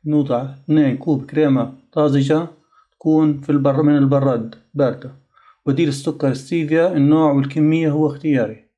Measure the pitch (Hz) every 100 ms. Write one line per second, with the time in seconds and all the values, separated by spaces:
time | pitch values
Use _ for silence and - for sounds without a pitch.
0 | 151 151 135 123 135 - - 156 139 120
1 | 175 135 - 147 151 131 113 - _ -
2 | 147 139 135 156 165 - _ _ _ _
3 | 156 156 156 143 139 147 139 135 147 147
4 | 139 139 135 120 113 - _ 147 131 -
5 | 131 - _ _ _ _ 143 135 160 139
6 | 165 - 139 131 - 170 147 160 170 165
7 | 139 156 156 139 139 151 151 160 156 147
8 | 151 139 156 135 110 110 _